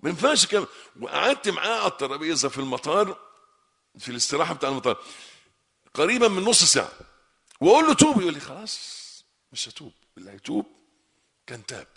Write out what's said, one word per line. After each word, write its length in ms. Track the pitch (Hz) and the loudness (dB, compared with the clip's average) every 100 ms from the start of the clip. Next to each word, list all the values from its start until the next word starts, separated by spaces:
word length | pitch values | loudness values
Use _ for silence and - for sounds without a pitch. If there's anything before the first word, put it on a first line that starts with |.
ما 80 | 151 | -4
ينفعش 360 | 170 240 294 - | 0 2 2 2
كده." 200 | 208 180 - - - | 0 -2 -12 -20 -14
وقعدت 480 | 120 143 208 277 214 | -6 0 0 0 -2
معاه 320 | 170 196 226 | -2 -2 -2
على 100 | 202 | -2
الترابيزة 580 | - 135 139 156 156 135 | -2 -6 -4 -4 -2 -2
في 100 | 127 | -4
المطار، 600 | 135 127 - 175 202 - - _ _ _ _ _ _ - | -6 -6 -2 0 0 -4 -18 _ _ _ _ _ _ -20
في 100 | - | -12
الاستراحة 460 | 120 - 139 165 | -6 -2 0 -2
بتاع 140 | 170 139 | -2 -4
المطار، 360 | 135 123 110 - - - - _ _ _ _ _ | -2 -2 -2 -6 -20 -20 -20 _ _ _ _ _
قريبا 340 | - 160 247 233 | 0 0 4 2
من 140 | 190 | 2
نص 220 | 196 233 | 2 4
ساعة، 280 | 170 139 78 - - _ _ _ _ - | 4 2 0 -8 -20 _ _ _ _ 0
وأقول 260 | 151 254 320 | 6 8 8
له: 80 | |
"توب"، 260 | 277 302 254 | 6 6 4
يقول 140 | 180 | 0
لي: 60 | 151 | -4
"خلاص 640 | - 143 214 - - - - - _ _ _ | -10 -14 -12 -12 -14 -18 -18 -20 _ _ _
مش 160 | - - | -12 -12
هتوب، 240 | - 143 _ _ - | -12 -20 _ _ -20
اللي 120 | 92 | -20
هيتوب 360 | 101 - 208 98 _ _ _ _ _ _ _ - | -18 -6 -6 -6 _ _ _ _ _ _ _ -20
كان 200 | 123 104 | -16 -14
تاب، 200 | 117 - | -16 -16